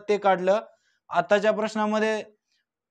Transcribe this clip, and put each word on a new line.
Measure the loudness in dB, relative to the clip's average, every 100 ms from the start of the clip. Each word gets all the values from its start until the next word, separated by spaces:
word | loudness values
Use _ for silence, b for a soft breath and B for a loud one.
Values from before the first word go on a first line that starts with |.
| 0
ते | 0
काढलं. | 2 2 2 0 -2 _ _ _ _
आताच्या | -4 2 2 2
प्रश्नामध्ये | -2 -4 -4 -2 0 -2 -2 -8 _ _ _ _ _ _